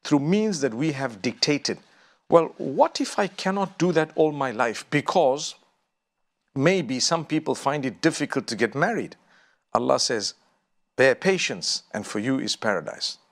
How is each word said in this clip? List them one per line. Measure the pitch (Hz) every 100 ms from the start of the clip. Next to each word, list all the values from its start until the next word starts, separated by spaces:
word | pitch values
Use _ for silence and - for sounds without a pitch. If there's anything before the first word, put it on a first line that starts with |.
through | - 147
means | 143 202 214 170
that | 135
we | 113 160
have | 135 135 104
dictated." | 123 - - 143 - 202 _ _ _ _ _
Well, | 165 160 -
what | 151 143 330 -
if | 269 -
I | 196
cannot | - 190 196 190 -
do | 175
that | 160 160 -
all | 156
my | 147 135
life? | 110 120 104 -
Because | 147 - 190 143 139 156 - _ _ _ _ _ _ _ _ _
maybe | 135 147 190 127 127
some | - 165 147
people | 156 151 127
find | 139 147 131
it | -
difficult | 160 160 143 135 -
to | 107
get | 113 123
married. | 180 214 95 - _ _ _ _ _
Allah | 117 127 131
says, | - 117 95 - _ _ _ _ _ -
"Bear | 131 120
patience, | 185 190 - 101 - - _
and | - 101
for | 107
you | 117 135
is | - -
paradise." | 110 92 78 - - - _